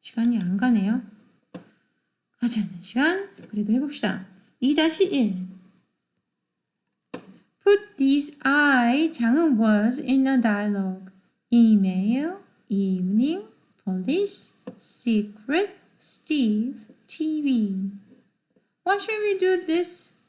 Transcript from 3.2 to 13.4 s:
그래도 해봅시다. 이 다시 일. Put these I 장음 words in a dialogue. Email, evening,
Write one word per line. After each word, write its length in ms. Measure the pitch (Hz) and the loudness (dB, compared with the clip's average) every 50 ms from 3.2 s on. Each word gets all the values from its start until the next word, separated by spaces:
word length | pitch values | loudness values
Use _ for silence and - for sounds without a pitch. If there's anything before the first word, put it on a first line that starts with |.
| 392 - - - - - | -6 -10 -16 -20 -20 -10
그래도 220 | - 208 202 208 | -6 -6 -2 0
해봅시다. 540 | 220 262 285 285 - - - 196 185 185 185 - - - _ _ _ _ | 0 0 0 -4 -6 -4 -4 -4 -4 -6 -10 -16 -20 -20 _ _ _ _
이 160 | - 262 294 | 0 0 2
다시 300 | 311 311 330 320 - 392 | 2 2 0 2 2 0
일. 420 | - - 277 240 202 185 180 185 - - - _ _ _ _ _ _ _ _ _ _ _ _ _ _ _ _ _ _ _ _ _ _ _ _ _ _ _ _ _ _ - - - - - - _ _ _ _ | 0 2 0 0 0 -2 -6 -8 -12 -14 -20 _ _ _ _ _ _ _ _ _ _ _ _ _ _ _ _ _ _ _ _ _ _ _ _ _ _ _ _ _ _ -18 -18 -18 -20 -20 -20 _ _ _ _
Put 340 | _ 403 415 403 415 - - | _ 4 4 4 4 -6 -4
these 400 | - 269 269 277 285 285 294 - - | 0 2 2 4 2 0 -2 -8 -4
I 680 | - 269 277 294 294 285 277 254 240 233 247 285 320 320 | 0 0 2 4 4 4 4 4 4 4 2 2 0 0
장음 480 | 320 - 233 226 240 311 339 320 269 214 | 0 0 0 2 2 4 4 2 2 4
words 420 | 226 214 214 208 208 226 254 285 | 4 4 4 4 2 0 0 -2
in 240 | - - 262 269 262 | -2 0 2 2 2
a 140 | 269 269 254 | 2 2 2
dialogue. 720 | 226 226 208 202 208 208 202 196 190 190 185 185 - - _ _ _ _ _ _ _ _ | 2 2 0 0 0 -2 -2 -2 -2 -4 -6 -8 -12 -20 _ _ _ _ _ _ _ _
Email, 840 | 240 240 233 220 220 202 190 185 190 185 190 214 240 262 294 330 370 403 - _ _ _ _ _ | 4 6 6 8 6 6 4 2 0 0 0 0 0 0 -2 -4 -6 -10 -16 _ _ _ _ _
evening, 760 | 214 196 196 190 185 185 180 185 196 214 254 294 320 392 | -2 -2 0 0 -2 -2 -2 0 2 2 2 2 -2 -4